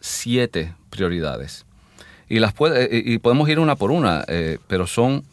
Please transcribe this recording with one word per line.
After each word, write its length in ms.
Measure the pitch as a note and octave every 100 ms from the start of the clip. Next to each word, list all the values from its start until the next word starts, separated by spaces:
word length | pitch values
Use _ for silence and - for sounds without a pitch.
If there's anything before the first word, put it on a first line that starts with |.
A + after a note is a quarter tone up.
siete 720 | - - A#2+ B2 A#2+ F2 E2+ F2 _
prioridades. 760 | - F2+ F2 D#2 A#1+ C#2+ - - - _ - - - -
Y 100 | A2+
las 140 | A2
puede, 320 | - D#3 C3+ B2 A#2
eh, 80 | A#2+
y 140 | A#2
podemos 280 | A#2+ C3 D3+
ir 100 | D#3
una 160 | D#3+ C#3+
por 160 | G#2
una, 320 | E3 A#2+ D#2 -
eh, 300 | E2+ D#2+ D#2 -
pero 200 | F#2+ F2
son, 360 | - B2 C#3 -